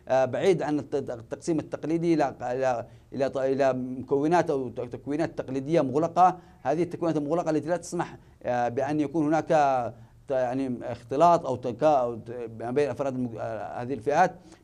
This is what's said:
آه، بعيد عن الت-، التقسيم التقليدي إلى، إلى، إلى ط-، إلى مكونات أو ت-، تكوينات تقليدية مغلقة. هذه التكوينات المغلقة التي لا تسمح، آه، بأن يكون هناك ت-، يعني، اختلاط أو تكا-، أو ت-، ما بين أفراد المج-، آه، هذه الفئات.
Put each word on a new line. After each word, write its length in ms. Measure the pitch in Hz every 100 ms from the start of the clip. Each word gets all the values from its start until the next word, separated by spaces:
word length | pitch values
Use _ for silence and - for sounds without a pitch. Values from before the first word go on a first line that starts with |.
| -
آه، 180 | 131 127
بعيد 360 | 123 180 165
عن 180 | 143 147
الت-، 160 | 131 143
التقسيم 640 | 127 120 113 117 - 160
التقليدي 540 | 147 143 147 165 170
إلى، 220 | 160 135 104
إلى، 440 | 120 127 131 120 - - -
إلى 160 | 120 135
ط-، 80 | 139
إلى 360 | 135 135 135
مكونات 760 | 127 127 131 - 139 156 175 165
أو 200 | 143 123
ت-، 120 | 110
تكوينات 560 | 123 123 131 147 156 -
تقليدية 440 | 131 135 135 165
مغلقة. 560 | 135 135 165 175 180 170 - -
هذه 220 | 127 156
التكوينات 340 | 170 160 170 156
المغلقة 320 | 143 165 165
التي 200 | 156 147
لا 80 | 175
تسمح، 380 | 170 180 147 - - -
آه، 240 | 120 123 120
بأن 320 | 120 135 151
يكون 260 | 139 160 151
هناك 200 | 156 151 156 143 131 117 - - - -
ت-، 40 |
يعني، 600 | 131 123 131 135 117 127
اختلاط 540 | 117 - 139 170 170 143
أو 100 | 123
تكا-، 280 | 131 120
أو 320 | 156 143 120 117
ت-، 340 | 110 120 113 113
ما 120 | 117
بين 180 | 127 143
أفراد 260 | 120 139 127
المج-، 220 | 123 110
آه، 420 | 117 110 87 87
هذه 120 | 123
الفئات. 420 | 131 139 151 180 175 - -